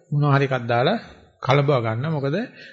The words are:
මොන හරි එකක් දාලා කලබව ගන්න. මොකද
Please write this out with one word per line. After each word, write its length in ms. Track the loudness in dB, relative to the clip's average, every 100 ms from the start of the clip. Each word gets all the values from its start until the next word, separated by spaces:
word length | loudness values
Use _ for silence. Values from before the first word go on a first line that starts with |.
| _
මොන 180 | 0 2
හරි 180 | 2 2
එකක් 200 | -2 0
දාලා 320 | 0 2 -2 -6 -20 -20 _
කලබව 380 | 0 2 2 0
ගන්න. 260 | 0 -2 -4
මොකද 260 | -2 -2 -4 -6 -12 -20